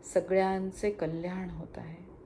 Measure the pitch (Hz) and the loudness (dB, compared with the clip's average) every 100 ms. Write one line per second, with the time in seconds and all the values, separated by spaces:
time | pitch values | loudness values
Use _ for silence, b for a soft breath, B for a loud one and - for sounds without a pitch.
0 | - - 180 190 190 190 190 190 208 208 | 4 2 4 4 6 2 -2 0 0 0
1 | 160 165 175 185 185 160 - - 160 165 | -2 -2 -4 -4 -6 -6 -8 -10 -10 -12
2 | - - | -14 -18